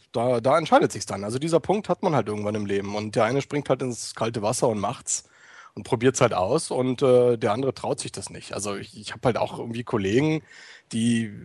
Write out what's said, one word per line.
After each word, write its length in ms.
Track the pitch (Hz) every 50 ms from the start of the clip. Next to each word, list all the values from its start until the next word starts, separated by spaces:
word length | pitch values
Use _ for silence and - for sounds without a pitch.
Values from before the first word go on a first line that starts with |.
| _ _ -
da, 280 | 123 117 127 127 117
da 180 | 113 131 139 165
entscheidet 340 | 160 143 240 277 - 123 -
sich's 140 | - -
dann. 180 | - 104 98 101
Also 140 | 104 113 131
dieser 200 | 143 165 160 160
Punkt 300 | - - 180 214 202 -
hat 140 | 180 - -
man 120 | 190 156
halt 140 | 135 104 107
irgendwann 260 | 104 104 104 101 104
im 120 | 107 104
Leben 280 | 98 101 101 98 101 101
und 220 | 104 107 107 104
der 80 | 123 113
eine 160 | 110 127 139
springt 300 | 135 - - 147 139 -
halt 100 | 143 131
ins 340 | 139 127 120 - - - -
kalte 280 | - 117 110 120 120 101
Wasser 260 | 104 127 - - 131
und 100 | 110 104
macht's 460 | 98 101 135 - - - - - - _ _ _ - - - - - - -
und 80 | - 101
probiert's 380 | - - 113 113 131 123 -
halt 140 | 131 117 98
aus 360 | 90 92 95 123 165 - -
und, 320 | - 131 127 127 127 113 143
äh, 340 | 131 123 123 123 123 120
der 160 | 113 113 113 104
andere 220 | 117 135 135 123
traut 240 | - - 110 143 -
sich 140 | - 120 -
das 180 | - 101 -
nicht. 220 | - 110 - - -
Also 240 | - 98 104 101
ich, 200 | 98 - - -
ich 160 | - 104 - -
hab 120 | 117 -
halt 120 | 131 107
auch 220 | 98 - - - -
irgendwie 240 | 120 117 113 117 120
Kollegen, 600 | - - 113 98 95 101 123 147 156 156 156 151 - - - - - - - _ - -
die 400 | 113 113 117 117 113 113 107 101 110 -